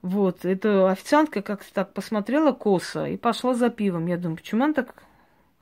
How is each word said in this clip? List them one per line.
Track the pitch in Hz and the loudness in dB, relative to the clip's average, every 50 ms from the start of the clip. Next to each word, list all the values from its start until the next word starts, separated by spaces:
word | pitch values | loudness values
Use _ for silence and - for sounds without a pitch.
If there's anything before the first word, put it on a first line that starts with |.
Вот, | - 180 185 208 202 185 180 - - | -4 -2 0 2 2 0 0 -2 -2
эта | 175 190 190 - 220 208 196 190 190 | -2 -2 0 0 2 4 4 4 4
официантка | 185 190 - - - 294 311 302 - 208 196 | 2 0 0 2 4 4 4 4 0 -6 -6
как-то | - 208 196 - - _ | -6 -10 -10 -10 -8 _
так | - 190 - _ | -6 -6 -4 _
посмотрела | - 190 - 226 214 202 - 240 294 320 294 247 | -12 -8 -4 -4 -4 -2 0 0 2 2 2 2
косо | - - 214 196 175 - - - 160 156 | 2 0 0 2 2 0 -4 -6 -6 -6
и | 143 165 190 | -6 -6 -2
пошла | - 233 226 - - 247 262 | -2 -2 -2 0 0 -2 0
за | 233 240 240 | 2 2 0
пивом. | 233 - 214 202 175 170 160 175 | 0 0 -2 -2 -2 -2 -2 -2
Я | 175 170 | -2 -2
думаю: | 180 170 160 165 | -2 -4 -6 -6
«Почему | - - - 214 262 | -8 -4 -2 0 0
она | 302 302 | 2 0
так | 285 254 - - - - _ _ _ _ _ _ _ _ _ _ _ | 0 -4 -4 -10 -20 -20 _ _ _ _ _ _ _ _ _ _ _